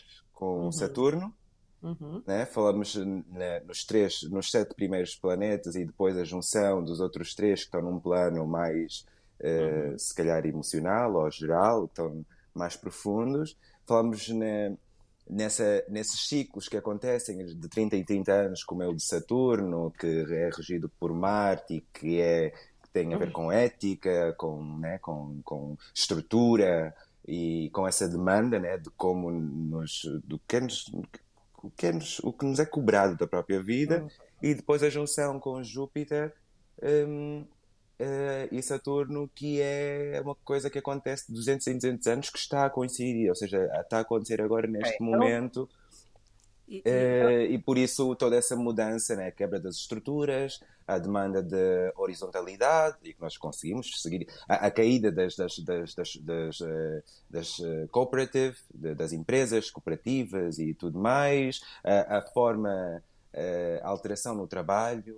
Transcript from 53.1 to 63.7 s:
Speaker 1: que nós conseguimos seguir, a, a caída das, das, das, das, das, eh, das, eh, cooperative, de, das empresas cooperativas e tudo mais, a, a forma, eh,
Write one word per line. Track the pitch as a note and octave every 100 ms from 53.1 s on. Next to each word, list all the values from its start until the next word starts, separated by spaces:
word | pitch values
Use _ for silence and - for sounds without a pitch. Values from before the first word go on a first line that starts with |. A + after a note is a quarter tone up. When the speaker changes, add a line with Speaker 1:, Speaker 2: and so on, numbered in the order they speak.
Speaker 1:
que | -
nós | D#2+ -
conseguimos | D#2 - D#2 A#2 A#2+ -
seguir, | E2 F2+ - - -
a, | G2 G#2
a |
caída | - A2+ B2+ G#2+
das, | F2 F#2 -
das, | F2+ -
das, | E2+ F2 E2 -
das, | E2+ D2+
das, | D#2 E2 D#2+ -
eh, | E2 D#2+ D#2+ D2+ - _ -
das, | E2+ E2 -
eh, | E2 D#2+ D#2+
cooperative, | A#2+ B2+ C3 C3 C3 C3 B2+ -
de, | - D#2 D2+
das | D#2+
empresas | E2 D#2+ C3+ B2 A2+ -
cooperativas | - E2+ D#2+ A#2 C3 G#2+ F#2+ F2 D#2+
e | D#2
tudo | D#2 F2 E2
mais, | A2 C#3 C#3+ C#3+ C3 - - -
a, | - G2+ - G2+
a |
forma, | - B2 A#2+ A2 G#2 F#2+ F2+ E2 - _ _
eh, | - F2+ F2 F2